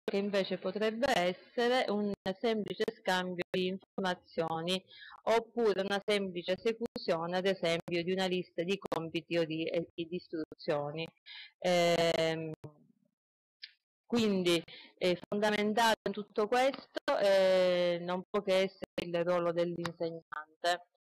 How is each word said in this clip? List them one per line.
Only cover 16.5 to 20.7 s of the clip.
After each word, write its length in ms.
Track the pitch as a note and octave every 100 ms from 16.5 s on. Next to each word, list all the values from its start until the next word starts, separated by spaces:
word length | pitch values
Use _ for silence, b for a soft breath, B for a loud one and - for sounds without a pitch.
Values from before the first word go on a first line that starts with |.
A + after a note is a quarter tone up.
| B3 C4+ C4+ - - - C#4
eh, 800 | G3 G3 F#3+ F#3 F#3 F3+ F3 F3
non 220 | F3 F3+ -
può 120 | G#3
che 140 | G3 F#3
essere 360 | F#3+ - - - F3
il 180 | E3+
ruolo 300 | E3+ F3+ E3+
dell'insegnante, 1300 | E3+ F3 E3+ E3+ E3+ E3 E3 - D3+ D3+ _ F3